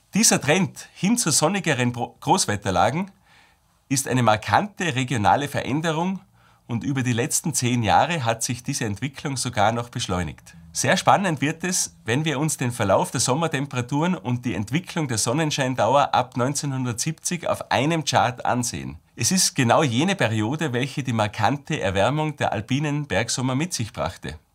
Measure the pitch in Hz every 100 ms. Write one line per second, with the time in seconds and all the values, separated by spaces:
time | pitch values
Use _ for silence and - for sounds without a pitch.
0 | _ 190 226 196 - 180 156 - - -
1 | 190 233 - 139 156 202 170 127 123 120
2 | 120 - - 185 - 104 101 87 101 147
3 | 190 - _ - _ _ _ _ _ 139
4 | - 127 117 107 - 107 208 - 180 127
5 | 127 131 101 113 143 113 - 139 165 156
6 | 180 190 - _ _ _ _ 123 - 135
7 | 123 117 127 - 175 - 123 120 107 90
8 | 139 170 117 117 - 123 - 143 117 101
9 | 131 - 156 135 123 110 104 120 117 123
10 | - 90 85 69 - - - - 123 180
11 | - 135 196 147 143 160 180 185 - -
12 | - 127 160 131 156 - 127 120 104 104
13 | 175 131 123 135 170 135 139 123 123 143
14 | 170 180 123 123 123 92 104 - 185 -
15 | 147 113 - 139 156 143 131 120 107 139
16 | 135 - 123 127 123 147 147 131 127 113
17 | - 156 - 175 - - - 107 143 165
18 | - 117 110 123 - 120 120 76 65 73
19 | _ - 123 185 - - 120 120 156 113
20 | 175 196 117 110 107 156 160 120 135 -
21 | 131 113 104 - 110 143 - 156 98 95
22 | 104 151 156 147 117 - 107 131 151 147
23 | 143 92 120 - 127 131 175 - 120 -
24 | 73 - - 80 _